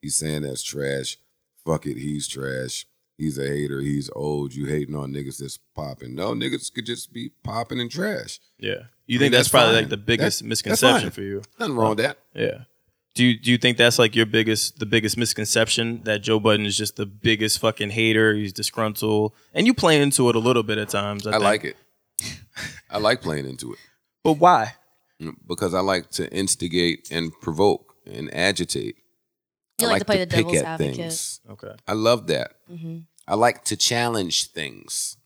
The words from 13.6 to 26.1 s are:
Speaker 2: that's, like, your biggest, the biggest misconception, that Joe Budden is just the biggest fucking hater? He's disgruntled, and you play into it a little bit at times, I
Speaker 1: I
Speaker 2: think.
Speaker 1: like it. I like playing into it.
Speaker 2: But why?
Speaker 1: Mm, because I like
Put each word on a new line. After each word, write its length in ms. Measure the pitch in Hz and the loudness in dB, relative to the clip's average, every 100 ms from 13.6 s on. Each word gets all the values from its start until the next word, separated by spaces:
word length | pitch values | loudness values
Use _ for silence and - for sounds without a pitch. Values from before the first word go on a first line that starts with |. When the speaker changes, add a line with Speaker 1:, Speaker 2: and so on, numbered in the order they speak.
| 123 117 | 4 6
Speaker 2:
that's, 220 | 120 120 | 4 6
like, 160 | 113 | 4
your 100 | 104 | 6
biggest, 540 | 113 113 110 107 - - | 2 2 2 0 -2 -4
the 80 | 107 | 0
biggest 300 | 113 107 110 | 0 0 -2
misconception, 840 | 117 - 107 - 113 - 117 117 | -4 -2 -2 0 2 0 -2 -4
that 180 | 110 107 | -2 -2
Joe 160 | 101 110 | 2 2
Budden 260 | 104 107 | 4 2
is 120 | 104 98 | 2 -2
just 160 | 107 | -4
the 100 | - 101 | -6 -10
biggest 520 | 101 117 110 107 - | -2 2 2 2 2
fucking 320 | 113 107 104 | 0 0 -4
hater? 440 | 104 113 110 110 | 0 2 4 4
He's 180 | 104 104 | 2 -2
disgruntled, 800 | 95 110 - 110 104 107 107 107 _ _ | -6 -8 -2 -4 -2 0 2 0 _ _
and 140 | - 214 | 0 2
you 80 | |
play 260 | 247 180 156 | 4 4 6
into 300 | 143 139 123 | 4 4 4
it 60 | 117 | 4
a 20 | |
little 240 | 117 120 | 4 2
bit 160 | 107 107 | 2 -2
at 120 | 104 | -2
times, 360 | 104 101 104 104 | -4 -4 -6 -2
I 40 | |
Speaker 1:
I 20 | |
Speaker 2:
think. 100 | 110 | 2
Speaker 1:
like 200 | 101 107 | 2 2
it. 120 | 67 - _ _ _ - - - - - - - _ | -2 -12 _ _ _ -10 -10 -12 -18 -14 -14 -14 _
I 100 | 104 | -2
like 220 | 107 123 | 2 0
playing 260 | - 76 67 | 0 -4 -6
into 240 | 65 62 | -10 -12
it. 80 | 50 - _ _ _ | -14 -20 _ _ _
Speaker 2:
But 120 | - | 0
why? 400 | 151 175 165 110 - _ _ _ _ | 6 6 6 2 -8 _ _ _ _
Speaker 1:
Mm, 140 | 80 - - | -12 -12 -10
because 260 | 87 98 | -2 0
I 60 | 92 | 2
like 300 | 95 92 - | 2 0 -2